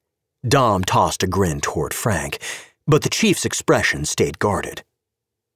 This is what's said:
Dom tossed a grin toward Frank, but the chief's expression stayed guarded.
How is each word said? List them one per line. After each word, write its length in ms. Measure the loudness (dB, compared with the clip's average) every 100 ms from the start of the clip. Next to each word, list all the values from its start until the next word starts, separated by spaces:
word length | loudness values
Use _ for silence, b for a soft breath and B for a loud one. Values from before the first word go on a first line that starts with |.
| _ _ _ _ 0
Dom 360 | 4 4 2
tossed 380 | 0 2 2 0
a 60 | -2
grin 340 | 0 0 -2
toward 320 | -4 -4 -4
Frank, 460 | -4 -2 -2 -4 -10 B B B B 2
but 160 | 2
the 60 | 2
chief's 360 | 2 2 2 -2
expression 580 | -2 2 2 2 -2 -4
stayed 340 | 0 -2 0
guarded. 440 | -2 -2 -4 -12 -18 _ _ _ _ _ _